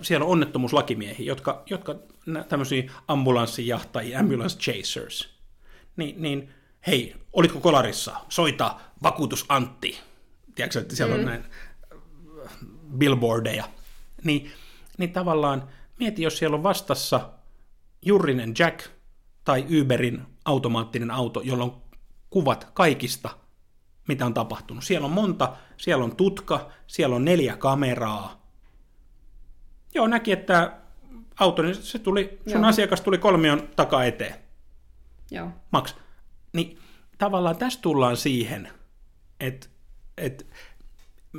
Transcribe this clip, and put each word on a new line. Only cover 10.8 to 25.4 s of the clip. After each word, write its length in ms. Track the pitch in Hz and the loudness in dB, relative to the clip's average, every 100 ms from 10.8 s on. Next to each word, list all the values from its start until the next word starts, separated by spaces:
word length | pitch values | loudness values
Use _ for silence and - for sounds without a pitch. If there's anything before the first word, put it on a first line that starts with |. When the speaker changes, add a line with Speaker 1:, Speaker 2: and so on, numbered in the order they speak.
| - 156 | -4 -2
Speaker 1:
siellä 200 | 113 - | 0 0
on 60 | |
Speaker 2:
Mm. 40 | 127 | -2
Speaker 1:
näin, 180 | 117 - - - - - - - 151 - 156 117 | -6 -10 -14 -16 -18 -20 -20 -20 -20 -20 -20 -18
äh, 60 | - 120 160 156 131 | -18 -18 -18 -8 2
billboardeja. 680 | 143 127 117 113 113 110 - - - - - - | 4 4 4 2 0 -4 -6 -12 -18 -18 -18 -6
Niin, 280 | 165 147 143 - - - - - | -2 -2 -4 -16 -20 -20 -14 -6
niin 140 | 175 | -4
tavallaan 540 | 185 175 156 147 135 135 - - - | -2 0 2 2 -2 -6 -16 -20 -6
mieti, 220 | 226 202 | -4 -2
jos 160 | 160 - | -2 0
siellä 180 | 156 147 | 0 2
on 60 | |
vastassa 680 | 190 185 - 135 - 131 - - - - - - - - 180 | 0 0 -2 -4 0 -2 -2 -14 -20 -20 -20 -20 -20 -6 2
Jurrinen 480 | 202 151 127 113 113 | 4 4 0 -2 2
Jack 260 | 165 - - - - - - - | 2 0 -12 -20 -20 -20 -20 -6
tai 220 | - 131 139 160 | 0 0 2 2
Uberin 400 | 131 120 120 - - - - | 4 2 0 -2 -10 -6 0
automaattinen 680 | 135 127 113 113 120 117 | 0 2 0 -2 -4 -4
auto, 300 | 127 117 113 | -2 -4 -4
jolla 220 | 123 127 | -4 -2
on 180 | 123 - - - - - - | -4 -6 -16 -20 -20 -20 -4
kuvat 380 | 190 139 110 - | 0 2 0 -2
kaikista, 560 | - 170 127 120 - - - _ _ _ _ _ - - | 4 4 4 -2 -6 -10 -14 _ _ _ _ _ -10 -4
mitä 180 | 131 123 | -2 0
on 80 | |
tapahtunut. 500 | 117 110 107 - 117 | -2 -4 -8 -12 -10
Siellä 220 | - 170 143 | -2 -2 0
on 60 | |
monta, 440 | 180 202 165 | 0 0 0